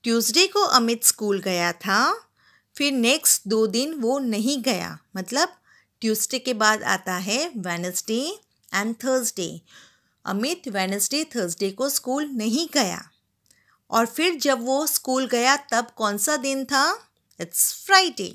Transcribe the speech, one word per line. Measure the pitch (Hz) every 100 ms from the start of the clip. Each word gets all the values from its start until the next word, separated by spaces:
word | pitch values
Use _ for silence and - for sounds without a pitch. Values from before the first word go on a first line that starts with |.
ट्यूसडे | 240 233 220 294 381
को | 403
अमित | 381 254 233 233
स्कूल | - - 208 196
गया | 190 175 175
था, | 175 190 202 277 453 _ _ _ _ _ -
फिर | 285
नेक्स्ट | 269 233 311 - - 190
दो | 220 220
दिन | 226 285
वो | 311 226 269
नहीं | 254 214 233 285
गया, | 247 185 170 156 _
मतलब | 190 185 262 359 - _ _ _ _
ट्यूसडे | 226 220 - 262
के | 254
बाद | 220 214 214
आता | - 190 190
है | 180 190 233 339
वेडनेसडे | 247 180 170 180 185 - 220 302 427 _ _ _
and | 190 214
थर्सडे। | 226 262 262 240 - 165 160 _ - - _ _ _
अमित | - 196 262 349 269
वेडनेसडे, | 196 190 202 - 285
थर्सडे | 311 240 180 170 196
को | 196 269
स्कूल | 269 247 269
नहीं | 294 254 214 247 330
गया, | 294 196 170 - _ _ _ _ _ _ _ _
और | 226
फिर | 233 - 339
जब | 320 285 262
वो | 240 269 311
स्कूल | - - 262 254
गया | 240 247
तब | 285 - 233 226 -
कौन | 214 202
सा | 302 302
दिन | 269 269
था? | 262 277 302 453 _ _ _ -
It's | 170 - - -
Friday। | - 381 359 233 -